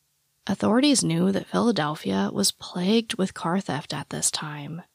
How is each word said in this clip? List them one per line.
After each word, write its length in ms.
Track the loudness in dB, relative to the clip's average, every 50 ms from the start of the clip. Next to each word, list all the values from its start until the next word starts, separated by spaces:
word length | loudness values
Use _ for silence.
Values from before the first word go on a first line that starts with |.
| _ _ _ _ _ _ _ _ _
Authorities 560 | -6 -2 0 2 2 4 4 6 4 4 4
knew 300 | 2 2 2 2 2 2
that 140 | 2 0 -4
Philadelphia 840 | -2 0 2 2 2 2 2 0 -2 -4 -4 -4 -2 -2 0 -2 -2
was 200 | 0 0 0 0
plagued 640 | -2 _ -14 -10 -6 -2 2 4 4 2 2 0 -2
with 160 | -2 -2 -2
car 280 | -2 -4 -2 0 0 0
theft 340 | -2 -2 -6 -6 -6 -8 -10
at 160 | -10 -8 -8
this 200 | -6 -2 -2 -2
time. 520 | -2 -4 -6 -10 -10 -10 -10 -10 -10 -12 -14 _